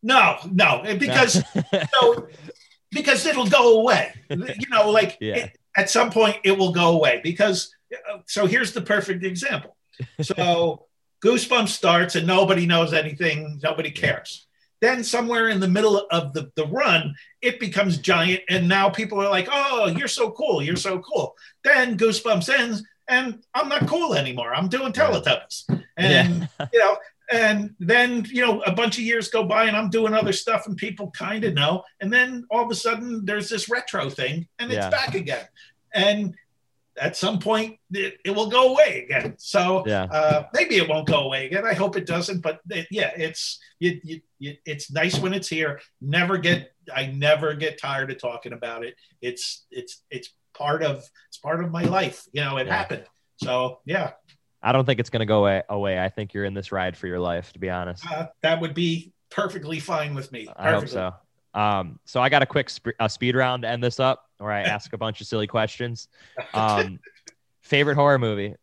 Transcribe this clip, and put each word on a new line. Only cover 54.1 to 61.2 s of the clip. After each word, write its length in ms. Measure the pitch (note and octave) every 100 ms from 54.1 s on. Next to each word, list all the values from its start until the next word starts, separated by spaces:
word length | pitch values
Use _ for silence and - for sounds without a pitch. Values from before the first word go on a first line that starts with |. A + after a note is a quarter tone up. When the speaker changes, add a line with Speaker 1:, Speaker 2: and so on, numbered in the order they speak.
| - _ _ _ _
Speaker 2:
I 100 | -
don't 140 | C3 B2+
think 120 | B2
it's 100 | A#2+
gonna 160 | A#2 A2
go 140 | A2
away, 220 | G2+ F#2+ -
away. 300 | G#2 G2+ F#2
I 100 | F#2
think 240 | - G#2
you're 120 | G2+ G2+
in 80 |
this 180 | G2 F#2+
ride 240 | G2 F#2 F2
for 100 | F#2
your 120 | F2+
life, 320 | F2+ F2 F2
to 60 | -
be 100 | F#2
honest. 380 | F2+ F2 F2+ -
Speaker 1:
Uh, 180 | D3+ D#3+ _
that 180 | D#3+ E3
would 100 | E3
be 400 | D3 F3 E3 - _ _
perfectly 480 | - G3+ F#3+ D3 D#3+
fine 340 | D3 E3 D3
with 160 | C#3+ C3
me. 160 | A#2+ G#2+ -
Speaker 2:
I 140 | G2
hope 140 | G2+
Speaker 1:
Perfectly. 100 | -
Speaker 2:
so. 640 | G2 F#2 F2+